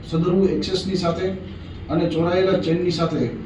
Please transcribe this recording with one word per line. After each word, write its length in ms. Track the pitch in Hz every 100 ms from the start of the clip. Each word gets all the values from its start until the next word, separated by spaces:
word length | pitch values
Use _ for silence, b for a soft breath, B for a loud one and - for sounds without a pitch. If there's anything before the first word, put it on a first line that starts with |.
| -
સદરુ 360 | 165 180 190 190
એક્સેસની 500 | - - 185 190 190
સાથે 320 | 170 175 185 190 - B B B -
અને 200 | 160 165
ચોરાયેલા 420 | 160 170 180 190
ચેનની 400 | 180 156 170 175
સાથે 380 | 165 160 143 117 107